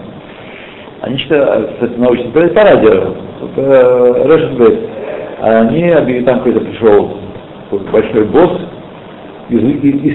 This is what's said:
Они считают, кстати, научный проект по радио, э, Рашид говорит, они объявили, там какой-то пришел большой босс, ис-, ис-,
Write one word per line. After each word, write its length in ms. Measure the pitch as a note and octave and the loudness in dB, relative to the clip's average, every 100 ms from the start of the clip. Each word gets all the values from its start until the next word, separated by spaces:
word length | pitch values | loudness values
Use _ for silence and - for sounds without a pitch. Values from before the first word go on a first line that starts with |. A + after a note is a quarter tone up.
| - - - - - - - - - - | -16 -18 -20 -20 -20 -20 -20 -20 -20 -12
Они 160 | - C3 | -8 -8
считают, 560 | - D3 B2+ A2+ A2 | -2 0 2 0 -4
кстати, 200 | - A#2+ A#2+ | -6 -6 -2
научный 340 | B2 A#2+ A#2+ | 0 0 0
проект 240 | D3+ F3 | 0 2
по 80 | G#3+ | 4
радио, 520 | G3+ C3 A2 F#2+ F#2+ - - - B2+ C3 | 4 4 4 2 0 -8 -14 -14 -10 -4
э, 720 | C3+ C3 B2 B2 B2 B2 C3+ | 2 4 4 4 2 2 2
Рашид 300 | D#3+ C#3 C3 | 2 2 2
говорит, 220 | A2+ - - - - - - - | 2 2 -6 -12 -12 -12 -12 -4
они 480 | G#2+ A2+ A2+ D3+ F3 | 0 2 2 0 2
объявили, 360 | D#3 B2 B2 | 2 0 -2
там 140 | B2 A#2+ | 0 0
какой-то 220 | A#2+ G#2+ | 0 -2
пришел 560 | - - A2+ G#2 - - - - - - - G2+ F2+ | -4 0 4 4 2 -8 -14 -16 -18 -20 -10 -8 -2
большой 340 | G#2+ - A#2 G#2 | -2 0 -2 0
босс, 340 | C3 F3 - - - - - - - - - - | 2 2 0 -10 -16 -20 -20 -20 -20 -20 -18 -4
ис-, 300 | A#2 A#2+ D3 | -2 0 0
ис-, 180 | C#3+ C3+ D3+ | -2 0 -2